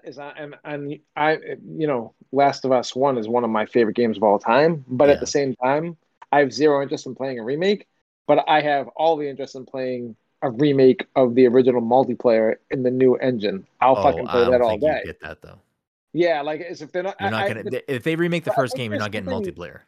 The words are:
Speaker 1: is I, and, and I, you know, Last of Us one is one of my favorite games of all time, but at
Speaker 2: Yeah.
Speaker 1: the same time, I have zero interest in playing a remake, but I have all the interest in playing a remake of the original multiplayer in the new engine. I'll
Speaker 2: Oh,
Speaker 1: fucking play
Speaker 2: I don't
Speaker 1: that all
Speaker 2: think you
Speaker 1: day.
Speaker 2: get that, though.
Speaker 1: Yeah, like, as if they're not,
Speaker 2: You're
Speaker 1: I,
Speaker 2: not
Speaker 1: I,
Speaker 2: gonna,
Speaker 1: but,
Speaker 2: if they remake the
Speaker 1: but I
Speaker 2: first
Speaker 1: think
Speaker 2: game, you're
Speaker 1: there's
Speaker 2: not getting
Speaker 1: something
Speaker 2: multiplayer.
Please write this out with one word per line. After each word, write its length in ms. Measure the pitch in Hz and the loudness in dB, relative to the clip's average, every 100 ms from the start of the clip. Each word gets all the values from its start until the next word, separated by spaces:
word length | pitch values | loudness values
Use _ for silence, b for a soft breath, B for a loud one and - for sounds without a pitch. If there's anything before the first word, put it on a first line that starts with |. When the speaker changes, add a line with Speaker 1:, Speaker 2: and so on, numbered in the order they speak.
| - | -14
Speaker 1:
is 120 | 135 | -16
I, 120 | 143 147 | -16 -14
and, 180 | 147 147 | -16 -16
and 360 | 151 147 143 147 _ - | -12 -10 -10 -12 _ -2
I, 220 | 151 156 - 139 - | 0 0 -4 -14 -12
you 180 | 156 151 | -4 -2
know, 260 | 127 113 - _ | -2 -6 -16 _
Last 320 | 131 139 135 | 2 2 2
of 80 | 131 | 0
Us 240 | 127 113 123 | 0 0 -2
one 220 | 139 123 | 0 0
is 100 | 107 | -2
one 160 | 120 | -2
of 60 | 120 | 0
my 160 | 110 107 | -2 0
favorite 320 | 120 107 107 | 2 2 2
games 180 | 120 101 | -2 2
of 80 | |
all 160 | 104 101 | 2 2
time, 460 | 117 123 160 160 127 | 2 2 2 0 -4
but 220 | 123 139 | 2 4
at 60 | 139 | 4
Speaker 2:
Yeah. 20 | |
Speaker 1:
the 80 | 123 | 0
same 280 | 151 139 117 | -2 -4 -2
time, 400 | 127 147 170 165 _ _ - | -2 -2 -4 -12 _ _ 0
I 80 | 143 | 2
have 140 | 139 | 2
zero 280 | 113 151 143 | 2 2 2
interest 240 | 135 156 - | -2 -8 -10
in 80 | |
playing 260 | 120 135 123 | -10 -8 -6
a 40 | |
remake, 440 | 110 143 190 208 _ _ _ _ - | -6 -2 -2 -2 _ _ _ _ 0
but 200 | 147 - | 2 4
I 140 | 156 | 2
have 260 | 147 143 117 - | 2 -2 -4 -2
all 220 | 160 156 | 0 0
the 100 | 143 | -4
interest 280 | 135 131 135 | -8 -12 -12
in 100 | 120 | -12
playing 500 | 135 127 123 120 110 _ _ | -8 -6 -6 -8 -14 _ _
a 80 | 143 | -6
remake 560 | 113 147 135 131 123 - 139 | 0 2 6 6 6 0 0
of 180 | 127 | 2
the 140 | 120 123 | 6 6
original 340 | 127 127 123 | 6 4 2
multiplayer 760 | 113 127 123 117 123 113 110 - - | 2 2 2 0 2 2 2 -2 -6
in 140 | 143 | -4
the 80 | 123 | -2
new 240 | 127 131 123 | 2 4 4
engine. 500 | 131 123 101 95 - - | 0 -2 -4 -6 -12 0
I'll 160 | 127 135 | 2 4
Speaker 2:
Oh, 60 | |
Speaker 1:
fucking 240 | 143 82 - | 2 0 -2
play 140 | 123 | 0
Speaker 2:
I 20 | |
don't 80 | 120 | 2
Speaker 1:
that 100 | 123 | 2
all 80 | 117 | 2
Speaker 2:
think 140 | 107 | 0
you 40 | 151 | -2
Speaker 1:
day. 120 | 131 98 | -2 -8
Speaker 2:
get 140 | 78 | -12
that, 200 | 80 80 | -16 -16
though. 180 | - 92 _ _ _ _ _ | -20 -20 _ _ _ _ _
Speaker 1:
Yeah, 280 | 147 175 156 | -2 0 0
like, 200 | 143 156 | -4 -8
as 200 | 170 156 | -12 -16
if 80 | 151 | -10
they're 100 | 180 | -8
not, 120 | 185 196 | -8 -6
Speaker 2:
You're 80 | 196 | -6
Speaker 1:
I, 40 | |
Speaker 2:
not 120 | 110 | -4
Speaker 1:
I, 40 | - | -4
Speaker 2:
gonna, 160 | 110 | -6
Speaker 1:
but, 200 | 101 123 - | -8 -8 -6
Speaker 2:
if 160 | 127 | -6
they 120 | 160 165 | -4 -2
remake 280 | 170 170 | -2 -2
the 80 | - | -4
Speaker 1:
but 20 | |
I 80 | - | -2
Speaker 2:
first 120 | 127 | -4
Speaker 1:
think 40 | - | -4
Speaker 2:
game, 140 | 113 | -6
you're 80 | 104 | -6
Speaker 1:
there's 60 | 104 | -6
Speaker 2:
not 60 | |
getting 180 | 104 92 | -6 -6
Speaker 1:
something 240 | - 95 85 | -8 -8 -10
Speaker 2:
multiplayer. 260 | 85 - | -16 -18